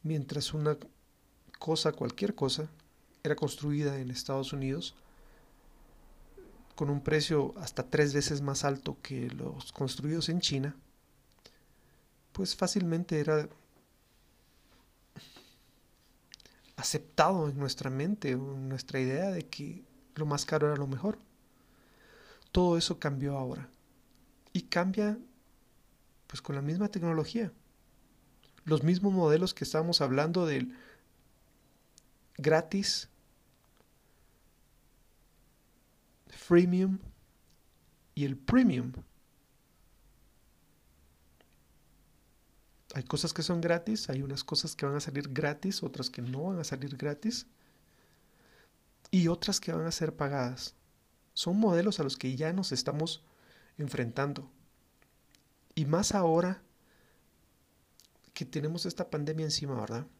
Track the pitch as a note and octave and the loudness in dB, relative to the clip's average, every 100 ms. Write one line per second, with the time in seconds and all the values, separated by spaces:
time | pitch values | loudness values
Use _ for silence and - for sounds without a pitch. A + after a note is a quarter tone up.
0 | D3+ D#3 C3+ D3 - D#3 D3+ D3 - _ | -2 -2 -2 -4 -4 0 0 0 -6 _
1 | _ _ _ _ - - - D#3 D#3 D3+ | _ _ _ _ -20 -10 -2 2 2 0
2 | B2 - G3+ - C3+ C#3 D#3 - - _ | -4 -2 -2 0 0 0 -6 -10 -20 _
3 | _ _ C#3+ D3 C#3+ - D3 D3 D3 C#3 | _ _ -2 0 0 -2 -2 0 0 -2
4 | B2+ B2+ - C3+ C3+ C#3+ C3+ C#3+ - - | -6 -6 -4 -4 -2 -4 -2 -4 -6 -12
5 | - - - - - - - - - - | -20 -20 -20 -20 -20 -20 -20 -20 -20 -20
6 | - - - - - - - - C#3+ C#3+ | -20 -20 -20 -20 -20 -20 -20 -4 -2 0
7 | C#3 D#3 D3 D3+ C#3 - D3+ - B2+ - | 2 2 4 2 2 -4 -8 -6 0 4
8 | D3 C#3+ C#3 C#3+ C#3+ C#3 C#3+ C#3 D3 C#3 | 4 4 0 -2 -2 0 0 -2 -4 -8
9 | - C3 B2 C3+ - C3+ - - C3+ - | -8 -6 -6 -6 -8 -8 -14 -6 -4 -2
10 | C#3+ E3 D#3 F3 - C#3 C#3 C#3 - _ | -2 -2 0 0 0 0 -2 -6 -20 _
11 | _ _ _ _ - _ _ _ _ _ | _ _ _ _ -20 _ _ _ _ _
12 | _ _ _ - F#3 - F#3 G#3 F3 E3 | _ _ _ -6 -4 -2 0 0 2 0
13 | F3 D#3 D3+ D#3 D3+ - _ _ _ _ | 0 0 2 2 0 -10 _ _ _ _
14 | _ _ _ _ _ _ _ - _ _ | _ _ _ _ _ _ _ -20 _ _
15 | _ - - - - - _ _ _ _ | _ -20 -20 -20 -20 -20 _ _ _ _
16 | _ _ _ - - - - - - D3+ | _ _ _ -20 -20 -20 -20 -6 -4 -4
17 | - - D#3+ F#3+ D3+ C#3 C#3 - C3+ C3 | -4 4 4 6 0 0 -2 -2 -4 -2
18 | D#3+ G#3 C#3+ B2+ C#3 C3+ C3+ C3 - C3+ | -2 0 0 -2 -2 -6 -6 -6 -4 -2
19 | B2+ C3+ G3 F3+ - - D3 F3+ - - | 0 0 0 -2 -6 -10 -10 -12 -18 -20
20 | - - D3+ C#3+ - D#3 D3 D3 C#3 C3+ | -14 -4 -2 -2 0 2 2 2 -2 -2
21 | G#3 - - _ _ _ _ - _ - | -2 -4 -12 _ _ _ _ -20 _ -20
22 | - - - - - - F3+ E3+ - E3+ | -20 -20 -20 -20 0 4 6 4 2 -2
23 | D3+ C#3 C#3+ C#3 B2+ - B2+ _ _ _ | -2 -2 -2 -2 -4 -6 -12 _ _ _
24 | _ - _ _ - F3+ - F3 F#3 F#3+ | _ -20 _ _ -6 -6 -2 0 2 2
25 | G#3 A3 - _ _ _ _ _ _ _ | 0 0 -8 _ _ _ _ _ _ _
26 | _ _ _ C#3 - C#3 C#3+ E3+ G#3 G3+ | _ _ _ -12 -6 -4 -2 0 0 0
27 | E3+ D#3+ D3+ A#3 G#3+ - _ _ _ - | 0 2 0 -2 -2 -6 _ _ _ -20
28 | _ _ _ - - - - D#3 D#3 F3+ | _ _ _ -20 -20 -12 0 2 4 4
29 | G3+ F#3+ D#3+ D#3 F#3 - C3+ D#3+ E3 E3+ | 4 4 6 6 4 -2 -2 0 2 2
30 | C#3 C3 D#3 F3+ E3 C#3 B2+ - - - | 2 4 2 2 2 0 -2 -8 -20 -20
31 | _ _ _ _ _ _ _ _ _ - | _ _ _ _ _ _ _ _ _ -20
32 | _ _ _ - D3 D#3 D#3+ G3 G3 - | _ _ _ -2 4 4 2 -2 0 -2
33 | - _ _ _ _ _ _ _ _ _ | -6 _ _ _ _ _ _ _ _ _
34 | _ _ _ _ _ _ _ _ _ _ | _ _ _ _ _ _ _ _ _ _
35 | _ _ _ _ _ _ _ _ _ _ | _ _ _ _ _ _ _ _ _ _
36 | _ _ - - - F3 F3+ F3+ F#3+ F#3+ | _ _ -20 -20 6 8 8 4 2 0
37 | - - - _ _ _ _ _ _ _ | -6 -18 -20 _ _ _ _ _ _ _
38 | _ - C#3 C3+ - B3 A#3+ B2+ B2 - | _ -4 -2 -2 4 6 6 4 -4 -8
39 | - - _ _ _ _ _ _ _ _ | -16 -20 _ _ _ _ _ _ _ _
40 | - _ - _ _ _ _ _ _ _ | -20 _ -20 _ _ _ _ _ _ _
41 | - _ _ _ - _ _ _ _ _ | -20 _ _ _ -20 _ _ _ _ _
42 | _ _ _ _ _ _ _ _ _ C#3 | _ _ _ _ _ _ _ _ _ -8
43 | B2+ D3 E3 - D#3+ F3 E3+ E3+ F#3+ G#3+ | -4 -2 -2 -2 -2 0 2 2 2 -4
44 | - C3+ C3+ C#3 - D3+ D#3+ - C#3 D3 | -2 -4 -4 -6 -4 -4 -4 -4 -2 -2
45 | D3 C#3 C#3+ C3 D3+ D3 F#3+ F#3+ C3 - | -4 -6 -4 -2 -2 -2 -4 -2 -6 -6
46 | B2+ - B2 C3 F3 F#3 D3+ C3+ C#3 C3+ | -8 -6 -6 -4 -4 -4 -4 -6 -6 -6
47 | D3+ D3 A3 A#3+ - _ _ _ _ _ | -6 -2 -2 -4 -10 _ _ _ _ _
48 | _ _ _ _ _ - _ _ _ _ | _ _ _ _ _ -20 _ _ _ _
49 | - F#3 E3 E3+ - F#3+ - E3 E3 E3 | 2 4 4 2 0 -2 -2 -2 -2 -2
50 | D#3 D#3 C#3+ C#3 B2 C3 - _ _ _ | -4 0 -2 0 -2 -4 -12 _ _ _
51 | _ _ _ - - G3 A3 E3+ G3 F#3 | _ _ _ -6 0 4 4 6 4 2
52 | C#3 - C3 C3 D#3 F#3 F3+ C3 - C#3+ | -2 -2 -4 -2 -2 -2 -2 -2 -2 -2
53 | D#3+ - - _ - - - - C#3+ - | -4 -4 -12 _ -20 -20 -20 -8 -6 -2
54 | A#2+ B2+ C#3+ C#3+ C#3 - - _ _ _ | -4 -2 -2 -4 -12 -20 -20 _ _ _
55 | _ _ _ _ _ _ _ - C#3+ E3 | _ _ _ _ _ _ _ -2 2 2
56 | G3+ G3+ E3+ E3 F3+ F#3+ - _ _ _ | 2 2 4 4 2 -2 -10 _ _ _
57 | _ _ _ _ _ _ _ _ _ _ | _ _ _ _ _ _ _ _ _ _
58 | - _ _ - - D#3 D3+ E3+ F3+ - | -20 _ _ -10 -6 -4 -4 -2 -6 -4
59 | F3 D#3+ D3 D#3 D#3 - C#3+ B2 G#2 A#2 | -4 -2 -2 -2 -2 -2 -2 -4 -4 -6
60 | D3 | -8